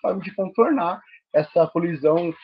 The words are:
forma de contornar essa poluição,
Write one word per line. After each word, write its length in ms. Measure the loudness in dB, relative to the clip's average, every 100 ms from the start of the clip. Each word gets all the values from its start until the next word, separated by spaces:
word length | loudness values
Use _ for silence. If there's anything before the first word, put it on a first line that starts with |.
forma 200 | -4 -4
de 140 | -6 -6
contornar 640 | -6 0 2 2 -2 -6 _ -20 _
essa 320 | -2 0 0 2
poluição, 640 | 0 -4 0 2 2 0 -6